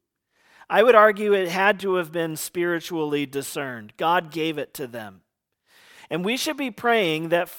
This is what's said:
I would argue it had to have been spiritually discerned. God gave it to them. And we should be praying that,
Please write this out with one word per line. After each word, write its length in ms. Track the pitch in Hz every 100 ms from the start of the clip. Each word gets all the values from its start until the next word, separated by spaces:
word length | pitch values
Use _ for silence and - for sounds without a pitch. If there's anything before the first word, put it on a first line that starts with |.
| _ _ _ _ _ _ -
I 140 | 180
would 120 | 240 226
argue 380 | 214 202 208
it 160 | 202 180
had 320 | 185 196 196
to 140 | 196 185
have 180 | 160
been 240 | 170 165 156
spiritually 880 | - 180 175 170 - 170 151 147 139
discerned. 680 | 139 135 156 139 120 107 -
God 340 | 165 180 160
gave 260 | 160 160 147
it 160 | 131 -
to 120 | 131
them. 360 | 117 107 92 _ _ _ _ _ _ - - -
And 140 | 160
we 140 | 185 247
should 180 | 320 285
be 160 | 262
praying 560 | - 240 226 175 156 165
that, 220 | 175 175